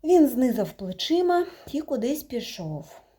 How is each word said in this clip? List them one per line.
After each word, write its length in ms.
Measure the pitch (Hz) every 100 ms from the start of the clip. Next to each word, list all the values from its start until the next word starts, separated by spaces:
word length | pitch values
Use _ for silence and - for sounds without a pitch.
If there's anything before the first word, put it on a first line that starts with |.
Він 240 | 311 359 285
знизав 440 | 240 254 214 180
плечима 720 | - 185 185 - 339 359 349 349 - -
і 80 | 285
кудись 420 | 311 262 233 302
пішов. 800 | - 240 240 - 160 151 - - _